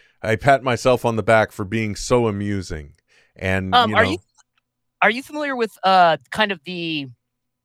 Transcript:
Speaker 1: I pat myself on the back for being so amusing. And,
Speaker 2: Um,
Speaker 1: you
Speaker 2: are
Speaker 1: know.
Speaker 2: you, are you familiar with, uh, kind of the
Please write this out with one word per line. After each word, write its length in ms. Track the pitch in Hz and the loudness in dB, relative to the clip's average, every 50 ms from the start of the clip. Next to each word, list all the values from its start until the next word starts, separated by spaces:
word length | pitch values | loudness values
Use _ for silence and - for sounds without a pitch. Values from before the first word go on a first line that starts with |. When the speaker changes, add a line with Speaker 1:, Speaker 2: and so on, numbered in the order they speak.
| _ _ _ _ | _ _ _ _
Speaker 1:
I 140 | - 107 113 | -2 -2 -2
pat 260 | - - 143 139 127 | 0 4 2 2 4
myself 420 | 120 131 120 - - 131 123 117 - | 2 -2 -4 0 2 2 2 2 0
on 120 | 120 113 | -2 -2
the 80 | 110 98 | 0 2
back 260 | 117 113 110 107 - | 4 4 4 4 2
for 140 | - - 107 | -2 -8 -8
being 320 | 92 110 113 110 104 101 | -6 -6 -4 -4 -6 -6
so 320 | - - - 123 123 117 110 | -8 -2 0 0 2 2 0
amusing. 680 | 101 101 104 101 101 98 87 - 87 78 73 71 - _ _ _ _ _ _ _ _ | -2 -4 -4 -4 -4 -6 -6 -8 -10 -12 -12 -14 -20 _ _ _ _ _ _ _ _
And, 400 | - - 95 95 95 95 92 - | -6 -4 -2 -2 -2 0 2 2
Speaker 2:
Um, 160 | 247 233 214 | 2 2 2
Speaker 1:
you 60 | 202 | 2
Speaker 2:
are 80 | 208 226 | 0 0
Speaker 1:
know. 60 | - | 0
Speaker 2:
you, 60 | - - - _ _ _ _ _ _ _ _ _ _ _ _ _ _ _ | -2 -4 -8 _ _ _ _ _ _ _ _ _ _ _ _ _ _ _
are 80 | 175 208 | 0 0
you 140 | 226 254 269 | 0 -2 -8
familiar 320 | - 302 302 302 285 269 | -10 -8 -6 -6 -4 -4
with, 200 | 247 226 208 - _ | -4 -4 -6 -6 _
uh, 360 | - 190 190 185 175 165 156 147 - _ | 0 4 4 6 6 4 4 0 -4 _
kind 220 | - - 214 202 | -4 -4 -2 -2
of 100 | 196 165 _ | -4 -8 _
the 440 | 180 185 175 170 165 160 147 139 131 117 _ _ _ _ _ _ _ _ _ _ | -10 -10 -8 -6 -6 -6 -6 -8 -10 -14 _ _ _ _ _ _ _ _ _ _